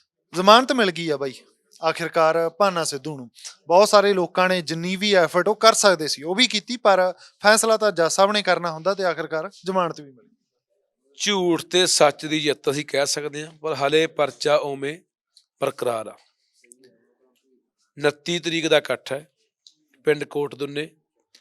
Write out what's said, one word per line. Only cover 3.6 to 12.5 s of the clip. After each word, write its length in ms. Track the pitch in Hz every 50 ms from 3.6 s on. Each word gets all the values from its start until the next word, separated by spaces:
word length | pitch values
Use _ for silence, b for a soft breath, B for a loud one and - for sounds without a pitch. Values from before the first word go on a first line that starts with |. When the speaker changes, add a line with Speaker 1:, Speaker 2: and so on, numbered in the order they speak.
| _
Speaker 1:
ਬਹੁਤ 220 | - 170 185 214 202
ਸਾਰੇ 240 | 208 202 196 202 202
ਲੋਕਾਂ 360 | 185 175 165 - 185 185 185
ਨੇ 140 | 185 180 165
ਜਿੰਨੀ 340 | 139 165 165 170 185 190
ਵੀ 180 | 180 208 208 202
ਐਫਰਟ 340 | 185 165 151 - 175 170 196
ਉਹ 80 | 214
ਕਰ 160 | - 220 220 220
ਸਕਦੇ 360 | - - 202 180 151 156 143
ਸੀ, 140 | - 131 143
ਉਹ 120 | 160 185
ਵੀ 120 | 208 254
ਕੀਤੀ, 300 | 202 - 208 - - 240
ਪਰ 380 | 240 - 214 190 185 180 185 175 b b b b _ -
ਫੈਸਲਾ 340 | 208 220 214 - 226 220
ਤਾਂ 160 | 214 214 208 180
ਜੱਜ 180 | 165 165 156
ਸਾਹਿਬ 220 | - - 196 202 208
ਨੇ 100 | 208 190
ਕਰਨਾ 300 | 185 175 170 175 170 160
ਹੁੰਦਾ 220 | 160 160 185 196
ਤੇ 100 | 190 190
ਆਖਿਰਕਾਰ 460 | 180 156 156 160 151 160 156 160 202 - - -
ਜ਼ਮਾਨਤ 340 | 175 190 190 175 160 151 156
ਵੀ 120 | 147 139 131
ਮਿਲੀ। 240 | 120 _ _ _ _ _ _ _ _ _ _ _ _ _ _ _ _ _ _ _ - -
Speaker 2:
ਝੂਠ 400 | 202 208 190 180 175 165 151 -
ਤੇ 240 | - - 180 185
ਸੱਚ 400 | 165 - - 156 147 143 - -
ਦੀ 140 | 151 156 156
ਜਿੱਤ 300 | 147 147